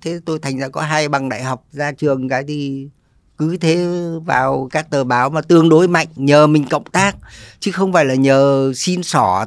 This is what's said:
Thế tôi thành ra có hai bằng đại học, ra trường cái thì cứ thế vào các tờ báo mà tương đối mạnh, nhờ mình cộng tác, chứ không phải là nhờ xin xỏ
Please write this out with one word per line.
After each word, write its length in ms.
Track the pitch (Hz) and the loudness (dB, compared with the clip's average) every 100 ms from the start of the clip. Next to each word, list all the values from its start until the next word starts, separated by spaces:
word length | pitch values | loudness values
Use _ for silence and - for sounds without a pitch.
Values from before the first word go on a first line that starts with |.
Thế 180 | 160 170 | -10 -10
tôi 140 | 165 156 | -8 -6
thành 200 | 143 135 | -6 -6
ra 100 | 135 | -6
có 120 | 139 | -6
hai 280 | 156 156 147 | -2 0 0
bằng 200 | 139 135 | -2 -4
đại 140 | 117 | -6
học, 220 | 131 127 _ | -6 -8 _
ra 200 | 143 147 | -8 -6
trường 360 | 139 151 135 131 | -2 -2 0 -2
cái 160 | 131 143 | -4 -4
thì 400 | 151 139 135 139 _ _ _ _ - | -6 -6 -8 -12 _ _ _ _ -6
cứ 180 | 156 175 | -4 -2
thế 300 | 165 170 175 175 170 165 | 0 0 -2 -4 -6 -6
vào 440 | 165 127 135 139 - | -2 0 0 -2 -4
các 180 | 151 160 | -6 -4
tờ 140 | 143 | -2
báo 260 | 127 123 131 | 0 0 0
mà 100 | 156 | -2
tương 280 | 160 170 165 | 2 4 6
đối 200 | 160 180 | 6 4
mạnh, 180 | 170 165 - | 0 -2 -2
nhờ 300 | 139 147 151 | 4 6 6
mình 180 | 151 131 | 4 0
cộng 140 | 151 | -4
tác, 320 | - 185 196 - - - - - | -2 -2 -2 -4 -14 -20 -20 -10
chứ 120 | 196 | -6
không 200 | 185 190 | -2 0
phải 120 | 180 | 2
là 100 | 139 | 2
nhờ 580 | 131 135 135 139 135 135 127 | 2 4 4 4 2 0 -2
xin 260 | - 180 | -4 -4
xỏ 420 | 175 151 101 92 | -2 0 0 0